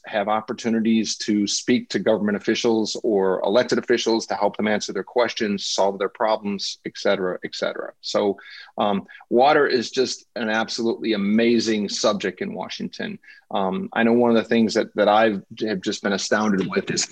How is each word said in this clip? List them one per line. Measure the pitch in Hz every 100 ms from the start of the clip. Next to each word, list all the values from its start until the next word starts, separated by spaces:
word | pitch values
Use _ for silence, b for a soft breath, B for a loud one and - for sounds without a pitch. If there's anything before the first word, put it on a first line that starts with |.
have | - 107 101
opportunities | 110 - 117 117 113 113 113 101 -
to | - 104 101
speak | - - 123 120
to | 113
government | 110 107 104 101
officials | - 110 120 110 104 92
or | 117 98 95 92
elected | - 117 120 113
officials | - 117 113 113 -
to |
help | 101 101 -
them | 107
answer | 104 -
their | 95
questions, | - 120 117 - 107 98
solve | - - 98 98
their | 95
problems, | - 110 107 101 98 - -
et | - -
cetera, | 104 98 92 87
et | -
cetera. | - 90 - - -
So, | - 104 101 95 B B B -
um, | 104 98 - B -
water | 117 139 156 143
is | 123 107
just | 135 123 - -
an | 107 110
absolutely | 110 110 - 113 - 110
amazing | 104 98 110 117 117 110 107 101
subject | - 117 98 98 -
in | 98
Washington. | 90 92 - - - 90 - B B _
Um, | 101 95 95 95
I | 113
know | 117
one | 120 120
of | 113
the | 101
things | 117 107
that, | 110 -
that | 101 101
I've, | 107 113 98 - 113
have | 110 98
just | 107 98
been | 101
astounded | 95 - 107 107 95 82
with | 98 -
is | - -